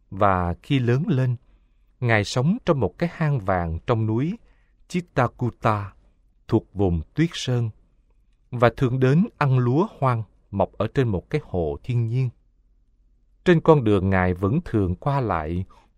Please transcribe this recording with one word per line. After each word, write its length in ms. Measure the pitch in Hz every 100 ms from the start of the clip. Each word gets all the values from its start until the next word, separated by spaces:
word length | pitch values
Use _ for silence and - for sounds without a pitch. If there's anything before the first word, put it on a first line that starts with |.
| -
và 440 | 95 101 92 87 85
khi 160 | - 139
lớn 260 | 117 123 214
lên, 300 | 135 127 120 _ _ _ _ _ -
ngài 240 | 123 110
sống 340 | 101 - 139 226
trong 160 | - 151
một 180 | 104 -
cái 120 | 170
hang 260 | - 156 143
vàng 400 | 95 92 85 82 -
trong 200 | 117 110
núi 320 | 110 147 226 _ _ _ _ -
Chittakuta, 1040 | 180 175 - 120 - 123 - 117 104 101 - _ _ _ _ -
thuộc 260 | 113 -
vùng 260 | 92 98 85 76
Tuyết 160 | - 170
Sơn, 380 | - - 123 117 - _ _ _ _ _ _ -
và 200 | 120 120 -
thường 240 | 131 131
đến 260 | 127 147 202 -
ăn 200 | 147 127
lúa 280 | 123 135 202 -
hoang 240 | 131 117 110 _ -
mọc 220 | 101 90
ở 160 | - 104
trên 140 | - 123
một 220 | 92 -
cái 100 | 151
hồ 340 | - 92 78 71
thiên 260 | - 120 117
nhiên. 200 | 123 131 - _ _ _ _ _ _ _ _ _ _
Trên 160 | - 165
con 240 | 170 156
đường 260 | 120 101 95
ngài 240 | 95 90
vẫn 260 | 90 98 139
thường 300 | - 113 95
qua 260 | 90 - 139
lại, 440 | 120 85 78 87 92 - _